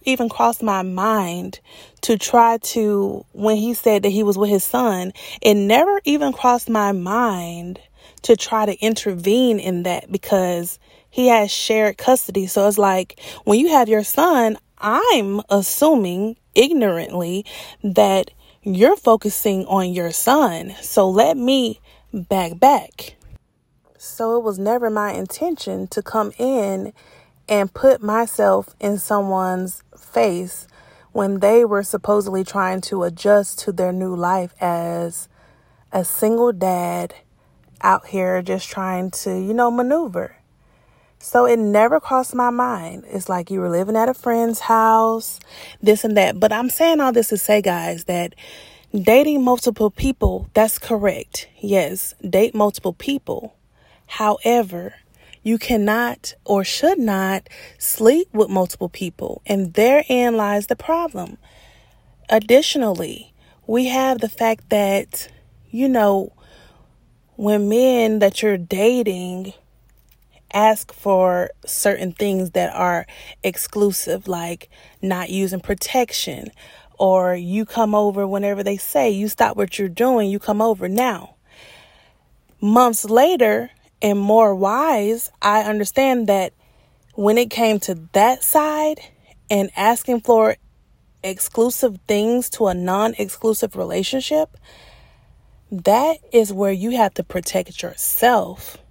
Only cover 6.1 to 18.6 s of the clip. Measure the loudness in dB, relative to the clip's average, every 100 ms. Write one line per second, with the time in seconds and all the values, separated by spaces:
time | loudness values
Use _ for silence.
6.1 | 0 0 0 2 2 0 0 0 -2 -2
7.1 | -2 0 -2 -8 -12 -14 -14 _ _ -20
8.1 | _ 2 4 2 0 0 -2 -2 -2 -4
9.1 | -4 0 2 2 0 -2 -4 -4 -6 -6
10.1 | -8 0 0 0 -4 -6 -12 _ _ _
11.1 | 0 4 4 2 -2 0 2 0 0 2
12.1 | 2 0 -4 -2 0 2 4 2 0 -4
13.1 | -12 -20 -6 2 4 6 4 4 2 0
14.1 | 2 4 4 2 -2 _ -8 -2 0 2
15.1 | 2 0 -4 0 0 0 2 4 4 2
16.1 | -2 -6 -8 _ 4 4 4 0 -2 -4
17.1 | -6 -4 -6 -8 -14 -18 -10 0 4 4
18.1 | 2 -2 -8 _ _